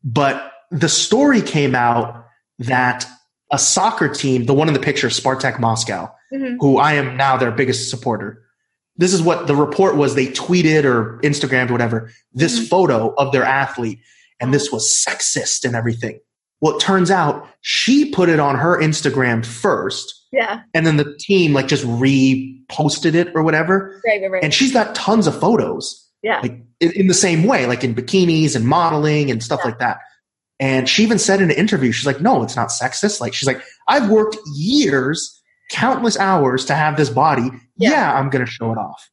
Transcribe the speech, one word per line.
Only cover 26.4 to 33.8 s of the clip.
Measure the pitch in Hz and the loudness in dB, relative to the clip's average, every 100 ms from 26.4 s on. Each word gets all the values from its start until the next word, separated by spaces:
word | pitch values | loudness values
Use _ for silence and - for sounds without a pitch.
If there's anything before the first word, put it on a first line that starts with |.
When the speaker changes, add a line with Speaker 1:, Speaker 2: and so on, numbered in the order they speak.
Speaker 1:
Like, | 123 117 - _ | -4 -10 -20 _
in, | 170 | -2
in | 180 190 | 2 2
the | |
same | 180 185 165 | 4 2 2
way, | 185 240 123 | 2 2 0
like, | 123 | 0
in | 131 | -2
bikinis | 113 - 190 175 160 156 | -4 0 2 4 4 2
and | 131 117 | 2 2
modeling | 160 170 151 151 151 143 | 2 2 0 0 0 0
and | 117 | -2
stuff | 117 139 | -4 -4
Speaker 2:
Yeah. | 123 | -4
Speaker 1:
like | 110 | -4
that. | 123 101 - _ _ _ _ _ | -4 -4 -12 _ _ _ _ _
And | 135 131 123 | 0 0 0
she | - | 2
even | 214 220 | 2 2
said | - 196 | 2 2
in | 185 | 2
an | 143 | 2
interview, | 208 175 127 | 0 2 0
she's | 110 139 | 0 -4
like, | 131 | 0
"No, | 175 143 | 0 0
it's | 113 - | -2 -4
not | 113 | -4
sexist." | - 127 - 208 208 | -4 -6 -2 -4 -2
Like, | 120 | -6
she's | - 135 | -4 -2
like, | 127 - - | -2 -8 -10